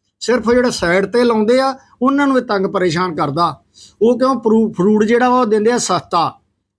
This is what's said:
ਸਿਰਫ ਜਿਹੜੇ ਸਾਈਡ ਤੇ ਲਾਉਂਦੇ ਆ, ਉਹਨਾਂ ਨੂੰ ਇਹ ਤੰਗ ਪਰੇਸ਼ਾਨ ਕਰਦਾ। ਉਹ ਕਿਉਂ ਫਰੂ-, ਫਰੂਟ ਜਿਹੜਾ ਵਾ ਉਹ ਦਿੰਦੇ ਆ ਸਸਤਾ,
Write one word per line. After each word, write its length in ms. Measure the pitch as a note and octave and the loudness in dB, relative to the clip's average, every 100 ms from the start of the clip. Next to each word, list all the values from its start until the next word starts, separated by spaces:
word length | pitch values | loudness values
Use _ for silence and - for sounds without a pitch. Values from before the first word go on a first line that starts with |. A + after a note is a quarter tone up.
| _ _ | _ _
ਸਿਰਫ 300 | - B3 A3 | -2 -2 0
ਜਿਹੜੇ 200 | B3 B3 | 0 0
ਸਾਈਡ 360 | - E3+ F#3 F#3+ | -2 -2 0 0
ਤੇ 180 | A#3+ | 0
ਲਾਉਂਦੇ 340 | A#3+ A3 G#3+ B3+ | 0 0 2 0
ਆ, 140 | C4+ C4 _ - | 0 -4 _ -4
ਉਹਨਾਂ 240 | B3+ C#4 C#4 | -2 0 0
ਨੂੰ 120 | B3+ | 0
ਇਹ 40 | |
ਤੰਗ 240 | B3 G3+ F#3+ | 0 -2 -2
ਪਰੇਸ਼ਾਨ 480 | F#3+ F3+ E3 F#3 D#3 | -2 -2 -2 -4 -4
ਕਰਦਾ। 460 | C#3+ D3 E3+ - _ _ - - | -4 -2 -2 -4 _ _ -20 -2
ਉਹ 160 | A3+ A#3+ | 0 2
ਕਿਉਂ 160 | C4 | 0
ਫਰੂ-, 380 | C4 A3+ A3 G#3+ | 0 0 2 0
ਫਰੂਟ 320 | E3 G3 G#3+ | 0 0 2
ਜਿਹੜਾ 240 | G#3+ A#3 B3 | 2 2 2
ਵਾ 100 | B3 | 2
ਉਹ 60 | A3+ | 2
ਦਿੰਦੇ 260 | G#3+ G#3+ | 0 0
ਆ 60 | B3 | 0
ਸਸਤਾ, 640 | A#3+ F3 - F3 C#3+ - _ _ _ | -2 -4 -2 -2 -2 -6 _ _ _